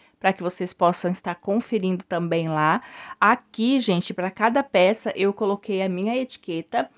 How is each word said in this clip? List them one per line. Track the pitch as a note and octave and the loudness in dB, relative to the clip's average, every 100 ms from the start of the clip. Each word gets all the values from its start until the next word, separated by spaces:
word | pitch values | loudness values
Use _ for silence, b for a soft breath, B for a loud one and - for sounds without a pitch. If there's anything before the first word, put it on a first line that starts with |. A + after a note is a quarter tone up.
| b b | b b
pra | G3 | -2
que | F#3+ | 0
vocês | F3 - F#3 | -4 -6 -8
possam | - F3 F3+ F3+ | 0 2 2 -2
estar | F#3 F#3 | -4 -6
conferindo | E3+ - G#3 - A3 F#3 F3+ | -8 -4 -2 -2 -2 0 -2
também | - E3+ E3+ E3+ E3 | -4 -4 -2 0 0
lá. | D#3 D#3 G3 B B B B | 2 2 2 B B B B
Aqui, | G3+ B3 _ - A#3 C4+ | 2 2 _ -2 2 2
gente, | A3+ F3 - | 2 0 0
pra | - F#3 | -4 -6
cada | F#3+ A3 A#3 | 0 0 2
peça | F#3 F#3 F#3 A3 - | 0 4 4 2 -4
eu | - G3 | -2 0
coloquei | G3+ G3+ G3+ - F#3+ | 0 -2 -2 -4 -2
a | F#3+ | -2
minha | F3+ G#3 B3 | -2 -2 -2
etiqueta. | B3+ - - E3 - A#3 - | -4 -8 -8 -8 -4 -4 -4